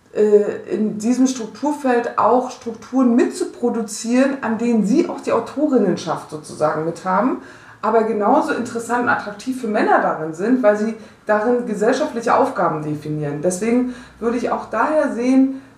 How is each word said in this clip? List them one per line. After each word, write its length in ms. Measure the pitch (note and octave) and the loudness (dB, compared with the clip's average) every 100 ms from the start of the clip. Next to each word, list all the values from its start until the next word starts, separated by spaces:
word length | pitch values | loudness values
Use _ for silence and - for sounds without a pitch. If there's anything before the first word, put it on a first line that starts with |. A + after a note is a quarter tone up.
| _ | _
äh, 560 | - G#3+ G#3 - - - | 0 6 6 4 -4 -4
in 280 | G#3 G#3+ F#3+ | -2 -2 -2
diesem 300 | A3 B3 C4 | 0 2 2
Strukturfeld 920 | - G#3+ - D4 D4 C4 A#3+ A#3 - | 0 -8 -4 -4 -2 0 0 0 2
auch 340 | G#3 B3+ B3+ | 4 4 2
Strukturen 640 | - A#3 G#3+ - B3+ A#3+ A#3 | -6 -12 -12 -4 2 4 4
mitzuproduzieren, 1200 | G4 - - - A#3+ G#3+ G#3 - A3+ B3 C#4 - | 2 0 -6 -2 -2 -2 -4 -6 0 2 2 0
an 160 | A3+ A3 | -4 -2
denen 280 | A#3+ A3+ F#3+ | 2 2 4
sie 220 | D4 - | 2 2
auch 140 | - | -2
die 100 | - | -2
Autorinnenschaft 960 | A3+ - C4+ D4+ B3+ G3 D#3+ E3 C3+ - | -2 -2 -2 2 2 2 0 -2 -6 -6
sozusagen 540 | D3+ - - D3+ D#3 | -14 -12 -2 -2 0
mit 220 | D#3+ E3 F#3 | -4 -4 -2
haben, 320 | F#3+ B3+ F4+ - - - - | 0 2 -2 -8 -20 -20 -8
aber 220 | G#3+ A#3 | 0 2
genauso 480 | G#3+ G#3 G#3 D4 D#4+ | 2 0 2 2 2
interessant 520 | C4+ A3+ A3+ - A#3+ | -4 -4 -6 -4 -2
und 60 | A#3+ | 0
attraktiv 520 | - G#3 - C4 B3+ | -2 -4 -10 -8 -6
für 60 | G#3+ | -2
Männer 340 | G#3+ F#4 E4 | 0 2 2
darin 320 | F#3+ D#3 D#3+ | 2 -2 -6
sind, 280 | D#3+ G#3 B3+ | -4 0 2
weil 140 | G#3 G#3 | 4 2
sie 200 | A3 A3 - - - | 0 -4 -12 -12 -2
darin 400 | G#3+ A3+ B3 - | 0 2 0 0
gesellschaftliche 680 | F#3+ A3 C4 - A#3 A#3+ - | 0 0 0 -2 -4 0 2
Aufgaben 480 | C4 - E3+ D#3 | 2 0 -2 -2
definieren. 560 | D3+ D3 D3+ D3+ D3 D3 | -4 -6 -6 -6 -4 -2
Deswegen 520 | F3 F3+ A3 B3 B3+ - - - | -2 -2 0 0 0 -6 -16 -8
würde 160 | A#3 A#3+ | -4 -2
ich 160 | - | -2
auch 140 | A3+ - | -4 -4
daher 440 | A3 C#4 D#4 C#4 | -2 0 2 0
sehen, 480 | G#3+ B3+ C4 C4 - - | 0 2 4 4 0 -14